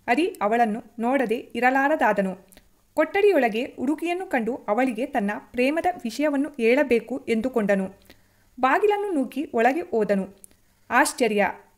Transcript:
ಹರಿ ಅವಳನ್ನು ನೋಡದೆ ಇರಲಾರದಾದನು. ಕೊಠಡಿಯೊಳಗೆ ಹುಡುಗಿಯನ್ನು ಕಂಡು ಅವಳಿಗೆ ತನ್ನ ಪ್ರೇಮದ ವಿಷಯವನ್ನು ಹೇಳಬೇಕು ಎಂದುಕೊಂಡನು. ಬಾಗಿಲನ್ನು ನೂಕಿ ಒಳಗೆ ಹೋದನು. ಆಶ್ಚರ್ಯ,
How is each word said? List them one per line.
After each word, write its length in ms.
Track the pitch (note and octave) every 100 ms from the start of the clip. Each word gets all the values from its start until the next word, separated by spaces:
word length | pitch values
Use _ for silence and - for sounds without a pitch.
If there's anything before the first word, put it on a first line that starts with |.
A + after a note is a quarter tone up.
| -
ಹರಿ 180 | A#3+ F4
ಅವಳನ್ನು 560 | - G#3 A#3 A#3 G#3+ - -
ನೋಡದೆ 360 | A3+ C#4 A#3+ A3+
ಇರಲಾರದಾದನು. 1120 | - A#3 B3 C4+ C#4 D#4 B3 G3 F#3+ F3+ - - _ _ _
ಕೊಠಡಿಯೊಳಗೆ 680 | - D#4 G4 G#4 F4 A#3+ G#3+
ಹುಡುಗಿಯನ್ನು 640 | C4+ - B3+ D#4 E4+ F4 F#4
ಕಂಡು 300 | C4 A3 C4+
ಅವಳಿಗೆ 500 | - D#4 C4 G#3+ B3+
ತನ್ನ 260 | B3+ G3+ A3
ಪ್ರೇಮದ 480 | - - B3+ D#4+ E4+ F4
ವಿಷಯವನ್ನು 460 | A#3+ A3 D4 C#4 D4
ಹೇಳಬೇಕು 760 | - A3+ B3+ D4 A#3 A3+ A#3+ -
ಎಂದುಕೊಂಡನು. 720 | A#3 B3+ B3+ G3+ G3 F#3+ - - - _ _ _ -
ಬಾಗಿಲನ್ನು 520 | B3+ D#4 G#4 G#4 G4+
ನೂಕಿ 400 | E4 C4 - D#4+
ಒಳಗೆ 280 | A#3+ A#3 C#4+
ಹೋದನು. 460 | - A3+ G#3 G3+ F#3+ - - _ _ _ -
ಆಶ್ಚರ್ಯ, 640 | A#3 D4 - A#3 G#3 G3 - -